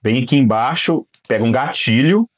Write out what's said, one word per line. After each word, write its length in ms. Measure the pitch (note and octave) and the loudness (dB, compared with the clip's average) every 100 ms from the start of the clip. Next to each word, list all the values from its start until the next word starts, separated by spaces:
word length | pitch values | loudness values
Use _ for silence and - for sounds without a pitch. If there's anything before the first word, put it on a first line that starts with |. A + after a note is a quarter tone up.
Vem 220 | G#2+ A#2+ | 0 -2
aqui 120 | A#2+ C#3+ | 0 2
embaixo, 680 | B2 A2 B2 E3 - D#3+ - _ - | 2 2 -2 -2 -2 -4 -6 _ -4
pega 160 | A2 | -2
um 80 | A2+ | 0
gatilho. 760 | B2 D3 - - A2+ D3 G#3 A#3 | -2 -2 -4 -2 0 2 2 -2